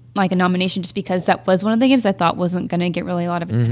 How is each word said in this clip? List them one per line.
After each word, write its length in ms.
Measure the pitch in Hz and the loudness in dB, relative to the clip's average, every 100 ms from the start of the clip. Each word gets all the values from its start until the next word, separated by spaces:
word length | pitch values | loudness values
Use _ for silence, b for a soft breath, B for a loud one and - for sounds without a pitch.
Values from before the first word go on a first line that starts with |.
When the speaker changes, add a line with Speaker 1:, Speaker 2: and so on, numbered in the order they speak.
| - | -10
Speaker 1:
like, 180 | - 185 | -2 0
a 40 | 185 | 2
nomination 480 | 180 180 185 190 | 2 2 0 -2
just 100 | 170 | -6
because 320 | - 185 185 175 | -6 -4 -2 0
that 220 | 180 - | 0 2
was 160 | 185 | 0
one 100 | 202 | 2
of 60 | 226 | 2
the 80 | 262 | 4
games 180 | 269 214 | 4 2
I 60 | |
thought 260 | 196 170 - | 0 0 0
wasn't 320 | 180 180 - | -2 -2 -2
gonna 220 | 175 180 | -2 -2
get 140 | 170 156 | -2 -4
really 200 | 180 175 | -4 -2
a 40 | |
lot 120 | 175 | -2
of 80 | 170 | -2
Speaker 2:
Mm-hmm. 120 | 117 117 | 0 0